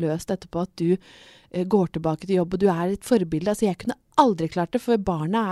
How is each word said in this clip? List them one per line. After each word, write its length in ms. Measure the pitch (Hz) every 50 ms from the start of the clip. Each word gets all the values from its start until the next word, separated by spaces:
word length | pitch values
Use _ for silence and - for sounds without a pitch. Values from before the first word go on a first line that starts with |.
løst 260 | 165 156 156 175 - -
dette 220 | 190 185 - -
på, 160 | - 170 175
at 80 | - _
du, 200 | - 165 170 185 190 - - - - - - - - _ _
eh, 120 | - 180 180
går 280 | 185 208 202 180 165 -
tilbake 320 | 160 160 160 156 156 -
til 140 | 180 196 180
jobb, 120 | 180 175 185
og 60 | 180
du 60 | 196 196
er 280 | 175 165 170 185 202
et 100 | 202 -
forbilde. 420 | - 254 220 185 160 160 156 175 208 208
Altså, 140 | - 226 202
jeg 80 | 175 -
kunne 180 | - 226 - - _ _ _ -
aldri 300 | 294 247 196 160 165 156
klart 200 | - 180 170 -
det, 80 | - 247
for 140 | - - 233 214
barna 460 | 190 196 175 156 156 160 202 226 220 190